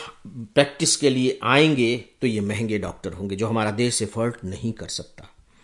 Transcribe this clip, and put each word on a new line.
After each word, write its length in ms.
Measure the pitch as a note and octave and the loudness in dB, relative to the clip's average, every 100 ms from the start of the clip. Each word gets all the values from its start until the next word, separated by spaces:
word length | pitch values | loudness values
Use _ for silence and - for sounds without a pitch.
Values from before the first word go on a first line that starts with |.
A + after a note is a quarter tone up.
| - - - | -2 -16 -16
प्रैक्टिस 720 | B2+ A2+ C#3+ C#3+ - D#3+ - | -14 -2 2 2 2 0 2
के 140 | C#3+ | 4
लिए 280 | B2+ B2+ - | 4 2 0
आएंगे, 640 | A2 C#3 D#3 C#3 A#2 B2 - _ | 2 6 6 4 2 0 -6 _
तो 60 | B2+ | -2
ये 140 | G#2+ | 0
महंगे 380 | G2+ G#2 A2 G#2 | -2 -2 -2 -2
डॉक्टर 340 | F#2 - F#2+ | -4 -8 -10
होंगे, 240 | E2+ G2 G2 | -6 -6 -2
जो 100 | A2 | 0
हमारा 240 | A2+ G#2+ | 0 0
देश 320 | G#2 A#2+ - | 0 0 0
एफर्ट 320 | G#2 A2+ A#2 A#2+ | -2 -2 -4 -4
नहीं 280 | F#2 F2+ A#2 | -10 -6 -6
कर 160 | G#2+ D#2+ | -6 -8
सकता। 400 | - - - - _ _ _ | -10 -12 -18 -20 _ _ _